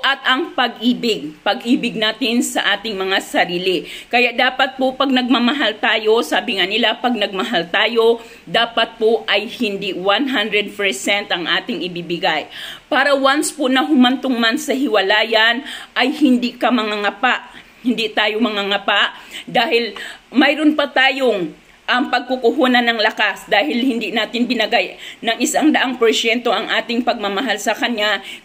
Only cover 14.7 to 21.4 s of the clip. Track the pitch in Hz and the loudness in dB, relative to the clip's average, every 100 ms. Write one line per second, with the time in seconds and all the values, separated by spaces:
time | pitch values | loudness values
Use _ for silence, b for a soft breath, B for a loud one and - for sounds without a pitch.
14.7 | 262 269 208 190 214 226 220 226 233 - | -2 2 2 2 2 2 2 2 0 -4
15.7 | B B 208 254 302 277 247 240 - 233 | B B -2 0 2 4 4 0 -2 0
16.7 | 233 214 208 208 247 254 214 - B B | 0 0 -2 -4 0 0 0 -4 B B
17.7 | - 240 214 214 - 214 214 233 208 196 | -6 -2 -2 -2 0 0 0 0 -2 -2
18.7 | 202 220 202 226 - B B B 254 226 | -2 0 0 0 -4 B B B 0 2
19.7 | 233 233 - B B - 226 277 294 302 | 0 0 -8 B B -2 2 4 4 4
20.7 | 302 285 277 269 269 254 208 | 4 2 4 4 4 2 2